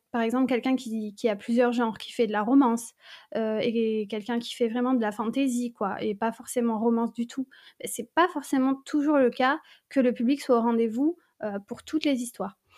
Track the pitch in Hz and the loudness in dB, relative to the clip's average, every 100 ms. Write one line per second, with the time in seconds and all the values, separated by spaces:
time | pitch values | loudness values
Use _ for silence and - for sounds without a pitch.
0 | _ 240 226 247 254 247 262 262 240 220 | _ -4 0 0 2 0 0 -2 -2 -8
1 | 214 202 233 208 - 233 247 240 233 208 | -8 -4 -2 -2 -2 2 2 2 0 -2
2 | - - 226 208 214 277 254 233 - _ | -8 -2 0 0 4 6 6 2 -4 _
3 | - - - 214 220 214 - 226 220 220 | -20 -20 -8 -4 -2 0 0 0 0 0
4 | 208 214 202 240 233 - 233 233 247 262 | -4 -6 -4 -4 -4 -2 -2 0 0 2
5 | 214 208 220 233 277 240 240 233 202 185 | 0 -2 -4 0 0 0 -4 -4 -4 -2
6 | 220 202 226 220 240 254 233 220 233 233 | -4 -2 -4 -4 -6 -2 0 2 2 2
7 | 233 202 233 - 262 - - - - - | 0 -4 -8 -6 -10 -10 -20 -14 -12 -10
8 | - - 349 311 269 277 262 269 - 302 | -6 2 2 0 -2 0 2 0 -2 -2
9 | 285 294 247 233 254 311 - - _ 277 | 2 4 4 2 0 0 -6 -20 _ 2
10 | 247 226 240 277 - 240 233 233 226 220 | 2 2 0 0 2 2 4 2 0 0
11 | 294 349 _ - 214 202 202 233 - 311 | -2 -2 _ -10 -8 -8 -10 -16 -6 -2
12 | 302 262 240 - 196 - _ | 0 -2 -4 -8 -10 -10 _